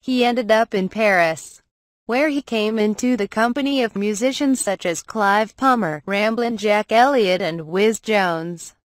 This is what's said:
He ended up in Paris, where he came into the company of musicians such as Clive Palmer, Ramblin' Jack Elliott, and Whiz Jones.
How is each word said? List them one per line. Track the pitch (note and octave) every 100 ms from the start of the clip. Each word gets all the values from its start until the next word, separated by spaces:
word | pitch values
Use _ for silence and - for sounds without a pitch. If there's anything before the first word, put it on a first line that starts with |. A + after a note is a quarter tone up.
He | - B3+ A#3+
ended | A#3+ G#3
up | A3 A3+
in | G3+ F#3
Paris, | G#3 G#3+ F#3+ E3 D#3+ - - _ _ _ _ -
where | A#3+ D#4
he | C#4+
came | - A3+ G#3+ A3
into | G#3+ G#3 B3 B3
the | G3+
company | - A#3 A#3+ C#4 C#4
of | A#3
musicians | G3 G#3 G#3 B3 C4 C#4+ B3+
such | - F#3+ F3+
as | E3
Clive | - A3 G3+ G#3 G#3+ -
Palmer, | C4 B3 F3+ D3+ E3
Ramblin' | G3+ G#3+ A3+ A#3 A3+
Jack | G#3 G#3 G#3+
Elliott, | A3 C4 C#4 G3 F#3
and | F3+ E3 D#3
Whiz | F3+ G#3+ A3
Jones. | - G#3+ F#3 E3 E3 E3+ - _